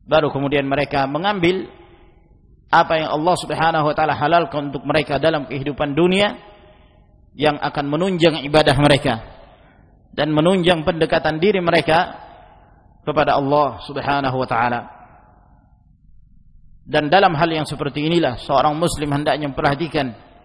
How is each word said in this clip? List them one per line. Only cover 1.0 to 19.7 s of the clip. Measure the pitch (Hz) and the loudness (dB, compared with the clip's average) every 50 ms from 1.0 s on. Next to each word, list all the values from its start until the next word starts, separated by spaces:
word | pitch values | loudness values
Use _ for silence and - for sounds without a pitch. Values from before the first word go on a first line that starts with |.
| 135 | -2
mengambil | 135 143 151 175 202 208 190 170 170 185 190 160 - - - - - - _ - - _ _ _ _ _ _ _ _ - _ _ _ | -2 -4 -4 -2 -2 -2 0 0 0 0 0 -6 -10 -16 -20 -20 -20 -20 _ -20 -20 _ _ _ _ _ _ _ _ -20 _ _ _
apa | - 165 170 - 165 160 | 2 2 4 4 0 -2
yang | 156 127 117 | 0 -2 -2
Allah | 151 156 180 175 165 | 0 2 2 0 0
Subhanahu | - 151 147 - 156 165 165 160 147 | -2 -6 -4 0 0 2 2 2 0
wa | 151 147 | 0 0
taala | - 156 151 139 107 | 2 2 0 2 0
halalkan | 143 170 170 170 165 - - 147 143 143 135 | 2 2 4 2 2 0 -4 -6 -6 -6 -8
untuk | 143 | -8
mereka | - 139 147 156 147 - 147 131 | -4 0 0 0 0 0 -2 0
dalam | 147 160 160 151 135 | 2 2 0 0 -4
kehidupan | 117 - 139 131 147 139 - 151 143 139 | -6 -8 -6 -6 -6 -4 -4 -4 -2 0
dunia | 151 170 180 185 196 202 202 - - - - - - - - - _ _ _ _ _ _ _ _ _ _ _ _ | 2 2 4 4 2 2 0 -2 -8 -18 -20 -20 -20 -20 -20 -20 _ _ _ _ _ _ _ _ _ _ _ _
yang | - 143 151 147 139 | -2 0 0 0 0
akan | - 143 - 151 143 143 | -6 -6 -4 -4 -4 -2
menunjang | 147 156 180 196 185 165 165 165 151 160 127 143 | -2 -2 -2 -2 0 2 2 2 2 0 -6 0
ibadah | 147 156 151 151 135 135 | 2 4 4 4 4 4
mereka | 143 143 143 - - 139 117 113 - - - - - - - _ _ _ _ _ _ _ _ _ _ _ - | 4 4 4 2 2 -2 -4 -4 -8 -16 -20 -20 -20 -20 -20 _ _ _ _ _ _ _ _ _ _ _ -4
dan | - 147 151 | -4 -2 0
menunjang | 151 151 151 175 196 190 170 175 180 160 147 165 | 2 2 4 4 2 4 2 2 2 2 0 -2
pendekatan | 170 160 160 156 170 160 - 156 156 | 0 0 0 0 0 0 0 -2 -2
diri | 156 165 208 202 190 | 2 0 2 2 2
mereka | 175 170 165 165 - - 156 170 180 - - - - - - - - - - - - - - _ _ - _ _ _ | 0 2 2 2 2 2 2 2 0 -2 -8 -18 -20 -20 -20 -20 -20 -20 -20 -20 -20 -20 -20 _ _ -20 _ _ _
kepada | - 147 151 143 143 127 | -4 0 0 2 2 2
Allah | 143 139 135 147 147 147 135 113 104 - | 0 2 2 2 2 2 0 -2 -8 -14
Subhanahu | - 139 139 120 135 143 139 135 131 127 131 | -12 -10 -6 -4 -2 -2 0 -2 -2 -2 -2
wa | 127 120 | -2 -2
taala. | 127 113 120 123 120 117 107 - - - - - - - _ _ _ _ _ _ - _ _ _ _ _ _ _ _ _ _ - - - - _ - - _ - - - - - - - | 0 0 0 0 -2 -4 -8 -12 -20 -20 -20 -20 -20 -20 _ _ _ _ _ _ -20 _ _ _ _ _ _ _ _ _ _ -20 -20 -20 -20 _ -20 -20 _ -20 -20 -20 -20 -20 -20 -20
Dan | - - 151 151 151 143 | -12 -2 -2 -2 0 4
dalam | 165 196 202 185 160 | 4 4 4 4 2
hal | 143 170 165 | 2 0 0
yang | 160 156 147 - | 0 -4 -4 -6
seperti | 151 127 151 - 123 151 147 160 | -6 -6 -6 -6 -4 -2 -2 0
inilah | 170 170 160 131 120 - | 2 2 2 0 -4 -6
seorang | - - 143 131 131 151 151 156 | -4 0 2 2 2 2 0 0
muslim | 170 170 - - 151 147 | -2 -2 -2 -4 -4 -4
hendaknya | 143 143 151 156 131 147 151 139 | -2 -2 0 0 -2 -2 -4 -6
memperhatikan | 135 - 156 143 | -4 -2 0 0